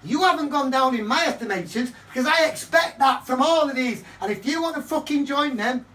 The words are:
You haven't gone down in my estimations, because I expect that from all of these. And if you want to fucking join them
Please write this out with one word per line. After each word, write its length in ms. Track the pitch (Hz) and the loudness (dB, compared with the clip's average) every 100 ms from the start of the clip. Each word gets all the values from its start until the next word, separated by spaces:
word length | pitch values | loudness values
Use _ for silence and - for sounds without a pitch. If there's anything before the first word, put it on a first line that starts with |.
You 200 | 143 254 | -2 2
haven't 260 | 370 320 294 | 2 2 0
gone 220 | 294 269 | 0 0
down 240 | 262 262 | 2 2
in 120 | 247 214 | 2 0
my 200 | 262 330 | 0 0
estimations, 680 | - 226 196 170 - 247 - - | -2 -4 -4 -4 -4 -4 -6 -12
because 180 | - 254 | -4 2
I 200 | 320 320 | 4 2
expect 520 | - - 220 220 - | 0 0 2 0 2
that 280 | 269 262 - | 2 2 0
from 140 | 254 | 0
all 260 | 285 330 302 | 4 4 2
of 80 | 262 | 0
these. 260 | 254 214 - - | -2 -4 -10 -10
And 120 | 190 | -6
if 120 | 202 254 | -4 -2
you 160 | 320 | -2
want 140 | 330 302 | -2 -4
to 60 | |
fucking 440 | - 311 302 294 277 | -4 -4 -2 -2 0
join 300 | 277 294 254 | 0 0 0
them 300 | 208 254 - | -2 -2 -6